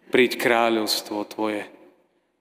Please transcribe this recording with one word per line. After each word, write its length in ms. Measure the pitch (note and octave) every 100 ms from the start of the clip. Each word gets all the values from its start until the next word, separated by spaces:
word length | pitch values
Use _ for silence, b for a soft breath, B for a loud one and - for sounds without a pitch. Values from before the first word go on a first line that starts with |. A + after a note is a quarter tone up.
| -
Príď 320 | A#2+ B2+ -
kráľovstvo 880 | C3 A#2 A#2 A2+ G#2+ - - G#2 G2+
Tvoje. 380 | - A2 G#2 - - - _ _ _ _ _